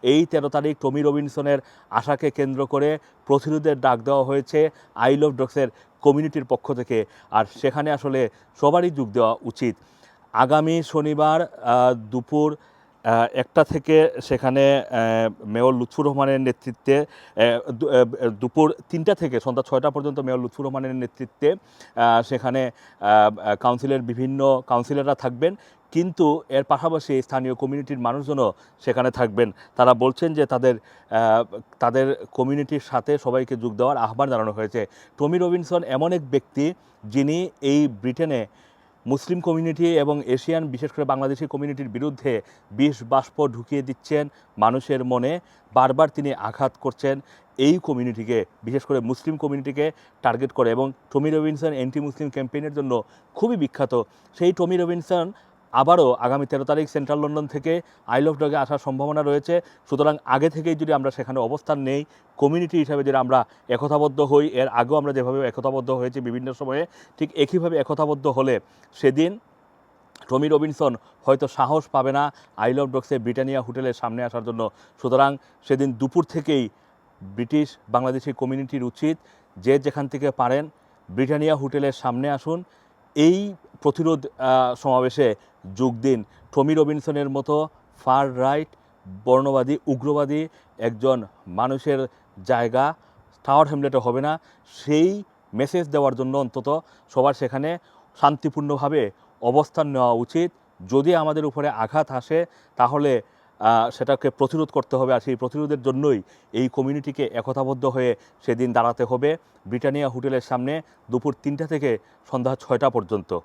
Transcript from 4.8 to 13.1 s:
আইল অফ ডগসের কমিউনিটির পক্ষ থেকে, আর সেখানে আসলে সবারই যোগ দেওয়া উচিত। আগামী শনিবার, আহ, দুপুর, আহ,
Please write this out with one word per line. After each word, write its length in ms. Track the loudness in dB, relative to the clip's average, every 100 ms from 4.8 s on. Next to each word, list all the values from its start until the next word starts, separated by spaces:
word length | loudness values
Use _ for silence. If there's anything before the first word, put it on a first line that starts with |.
| _ 0
আইল 280 | 2 4
অফ 100 | 2
ডগসের 340 | 0 -4 0 -2 -4 _ _
কমিউনিটির 440 | 4 4 0 -4 -4
পক্ষ 280 | -4 -4
থেকে, 320 | -6 -2 -2 -2 -10 _
আর 140 | 0 0 -2
সেখানে 300 | -4 -2 -4
আসলে 380 | -4 -2 -2 -2 _ _ _
সবারই 280 | 2 4 0
যোগ 180 | -2 -4
দেওয়া 240 | 2 2 0
উচিত। 340 | -8 -4 -4 -4 _ _ _ _ _
আগামী 500 | 0 4 4 2 -2 -2
শনিবার, 540 | -4 -2 0 2 2
আহ, 520 | -2 -6 0 4 4
দুপুর, 560 | 2 -4 -8 -2 0 0 -2
আহ, 720 | _ _ _ _ 0